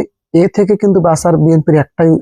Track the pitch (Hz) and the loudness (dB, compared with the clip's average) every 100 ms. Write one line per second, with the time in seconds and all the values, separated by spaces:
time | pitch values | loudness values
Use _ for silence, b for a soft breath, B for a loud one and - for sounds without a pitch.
0 | - _ _ 165 196 214 196 202 208 190 | -2 _ _ -2 0 0 -2 0 0 0
1 | 165 160 175 160 156 160 160 151 - - | 0 0 0 0 2 0 0 -2 -2 -2
2 | 165 160 | 0 0